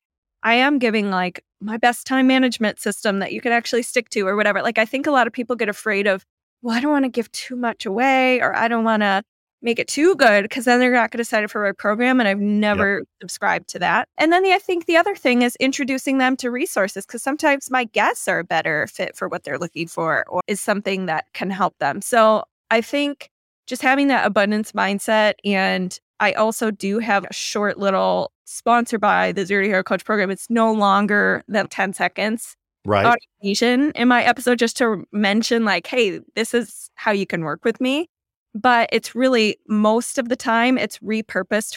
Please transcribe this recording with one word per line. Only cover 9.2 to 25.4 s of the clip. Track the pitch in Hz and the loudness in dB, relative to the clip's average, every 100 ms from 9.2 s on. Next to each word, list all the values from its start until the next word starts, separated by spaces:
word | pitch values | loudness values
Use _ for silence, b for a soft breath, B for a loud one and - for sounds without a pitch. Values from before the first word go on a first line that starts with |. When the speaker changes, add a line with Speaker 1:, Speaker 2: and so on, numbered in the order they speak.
| - _ _ _ | -4 _ _ _
Speaker 1:
make | 233 233 | -4 -2
it | - | -4
too | - 330 302 | 2 2 6
good," | 262 208 208 | 6 6 2
'cause | 277 | -2
then | 247 247 | 2 4
they're | 254 | 4
not | 247 226 | 2 0
gonna | 233 | -2
sign | 226 220 | -2 -2
up | 208 | -2
for | 220 | -2
my | 202 | -2
program. | 196 202 214 247 254 | -2 -2 2 2 4
And | 214 | 2
I've | 202 | 2
Speaker 2:
Yep. | 208 | 0
Speaker 1:
never | 208 208 208 202 202 - _ | 2 2 2 2 0 -4 _
subscribed | 180 - 196 170 175 | -14 -4 -2 -2 -4
to | - | -4
that. | 175 190 - - | 0 0 0 0
And | 311 | 2
then | 349 | 4
the, | 381 | 4
I | 370 | 2
think | - 339 339 | 0 -4 2
the | 330 | 2
other | 339 | 2
thing | - 262 247 | 0 0 2
is | 240 - | 2 0
introducing | 262 269 269 262 - 269 | -2 -2 -2 -4 0 0
them | 254 262 | 0 0
to | 247 | -4
resources, | 247 349 - 196 196 - | -4 -4 -2 -2 -4 -12
'cause | 240 | -8
sometimes | - 294 208 269 - | -6 -2 0 0 -2
my | 254 | -4
guests | 240 214 240 - - | -2 0 0 0 -2
are | 170 | -2
a | |
better | 170 165 165 151 220 | -2 -2 0 -2 -4
fit | - 185 - | -6 -8 -6
for | 185 | -8
what | 175 | -8
they're | 143 139 | -8 -8
looking | 175 147 165 | -8 -8 -10
for | - 165 135 - | -6 -2 -2 -2
or | 180 - | -6 -4
is | 208 | -4
something | - 202 202 190 180 | -2 -2 -2 -4 -2
that | 156 - | -4 -6
can | - 185 | -8 -6
help | 185 175 - | -2 -2 -2
them. | 143 202 | -4 -4
So | - 233 220 214 - _ - | 0 4 4 2 -2 _ -2
I | 226 | -2
think | 226 285 285 277 - _ _ _ - | 0 -2 -2 -6 -16 _ _ _ -12
just | 254 | -4
having | 262 269 285 | 0 2 2
that | 247 214 | 2 2
abundance | 202 202 214 220 | 2 0 0 -4
mindset, | 208 196 202 - 214 214 - | -2 -2 -2 0 2 2 0